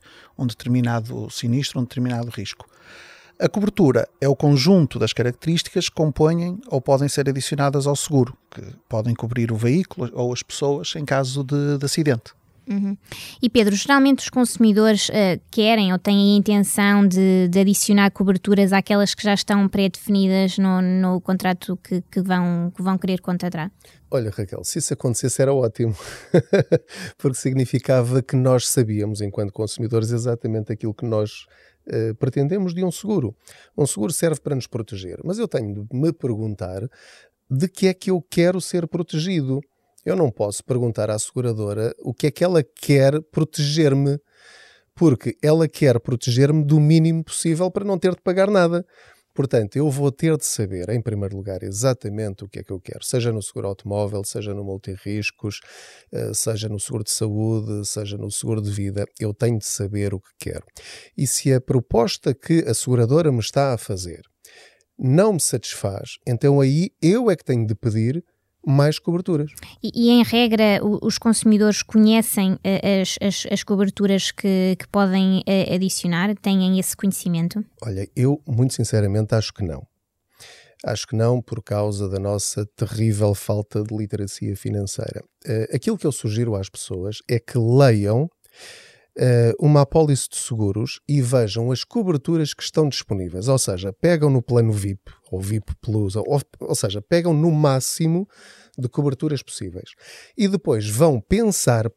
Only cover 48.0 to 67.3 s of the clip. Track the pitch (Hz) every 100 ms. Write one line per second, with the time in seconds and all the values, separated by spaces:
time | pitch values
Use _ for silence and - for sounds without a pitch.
48 | 185 175 190 180 196 202 170 175 180 _
49 | - _ _ - 135 123 104 131 151 135
50 | 139 127 160 151 - - 98 92 90 117
51 | 107 101 98 98 98 92 101 98 131 123
52 | 107 104 107 98 98 101 - 92 - -
53 | - 127 117 110 - 117 101 98 101 101
54 | 104 101 101 113 104 101 98 95 - 95
55 | 101 107 101 - 104 - - - - -
56 | _ - 110 104 117 107 110 104 - 117
57 | 104 - 110 104 110 110 107 104 101 -
58 | 101 101 104 - 117 110 104 101 98 101
59 | - - 107 104 120 113 - - 98 101
60 | 101 98 - - - - - - - -
61 | - - 131 - 143 127 - 131 - 202
62 | 220 - 156 127 - 165 156 110 127 120
63 | 117 156 156 123 107 139 139 117 - 95
64 | 87 82 - _ - - - _ _ -
65 | 127 151 220 170 - 127 - - 101 98
66 | - - - 117 143 139 135 147 190 -
67 | 156 226 233